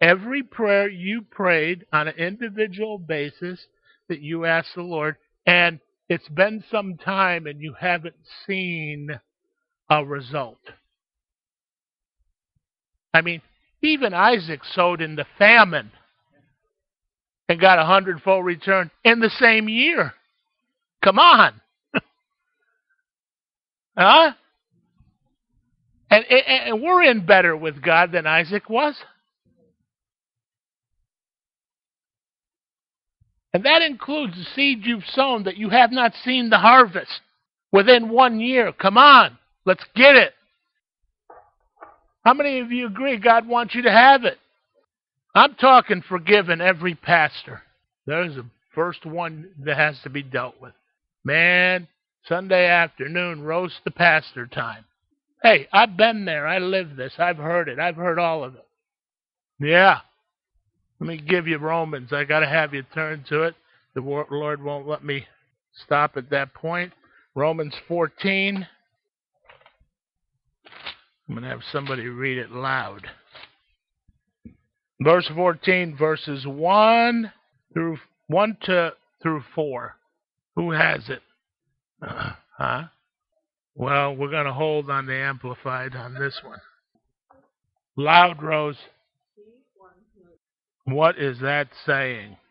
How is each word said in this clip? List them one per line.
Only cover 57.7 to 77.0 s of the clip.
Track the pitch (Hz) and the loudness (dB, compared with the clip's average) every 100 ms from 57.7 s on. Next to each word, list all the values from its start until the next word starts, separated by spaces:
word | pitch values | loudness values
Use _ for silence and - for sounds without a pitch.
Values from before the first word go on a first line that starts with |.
it. | 131 | -6
I've | 175 160 | -6 -4
heard | 180 165 | -4 -2
all | 170 160 | -2 -4
of | 131 127 | -10 -16
it. | _ _ _ _ _ _ _ _ _ - | _ _ _ _ _ _ _ _ _ -8
Yeah. | 147 170 190 160 - _ _ _ _ _ _ _ _ - | 0 4 4 4 -4 _ _ _ _ _ _ _ _ -14
Let | 160 | -12
me | 160 | -10
give | 147 180 160 | -4 -4 -2
you | 156 | -6
Romans. | 156 165 160 143 123 | -4 -4 -6 -10 -8
I | 143 | -8
gotta | 143 156 151 | -2 -2 0
have | 160 151 | -2 -4
you | 139 131 | -8 -10
turn | 156 156 156 131 | -10 -10 -10 -6
to | 151 | -4
it. | 165 160 _ _ _ | -4 -8 _ _ _
The | 131 | -12
wor-, | 135 143 147 | -8 -10 -8
Lord | 143 151 147 | -8 -8 -10
won't | 143 143 143 | -10 -12 -10
let | 151 | -10
me | 147 139 - _ _ _ _ - | -10 -12 -12 _ _ _ _ -16
stop | - 147 147 139 | -2 0 0 -4
at | 127 | -6
that | 139 139 | -6 -6
point. | - 160 175 180 _ _ _ _ | -10 -8 -8 -8 _ _ _ _
Romans | 135 151 160 151 - - | -4 -4 -4 -8 -12 -8
fourteen. | 170 160 - 196 196 196 196 180 _ _ _ _ _ _ _ _ _ _ _ _ _ _ _ _ _ _ _ _ - - - _ _ - | -4 -6 -4 -4 -2 -4 -6 -10 _ _ _ _ _ _ _ _ _ _ _ _ _ _ _ _ _ _ _ _ -20 -18 -18 _ _ -16
I'm | |
gonna | 113 127 | -16 -14
have | 120 - | -16 -10
somebody | 147 139 127 120 | -10 -8 -10 -10
read | 123 135 127 | -10 -8 -8
it | 107 | -12
loud. | 127 135 131 104 101 - - _ - - _ _ _ _ _ _ _ _ _ - _ _ _ _ - | -10 -6 -6 -8 -14 -20 -20 _ -20 -20 _ _ _ _ _ _ _ _ _ -20 _ _ _ _ -4
Verse | 139 180 160 | 2 2 0
fourteen, | 156 180 165 - 185 170 143 | -2 -2 -2 -2 -2 -4 -4
verses | 156 151 - 139 139 | -4 -4 -8 -12 -12
one | 139 165 208 220 233 | -6 0 2 4 2